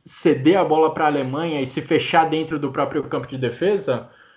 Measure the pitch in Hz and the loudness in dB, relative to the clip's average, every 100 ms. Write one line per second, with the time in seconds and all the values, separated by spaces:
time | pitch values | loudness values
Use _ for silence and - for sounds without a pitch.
0 | - - 165 131 143 190 151 156 156 156 | -20 0 2 4 4 4 4 4 2 2
1 | 156 143 127 143 170 147 131 - - 160 | 0 0 -2 -4 -4 -4 -4 -6 0 0
2 | - 170 160 156 160 151 143 143 139 151 | 2 2 2 0 -2 -4 -4 -2 -2 -4
3 | 135 143 131 135 123 - 180 202 170 120 | -4 -6 -6 -4 -4 -2 0 0 -2 -4
4 | - - _ | -6 -20 _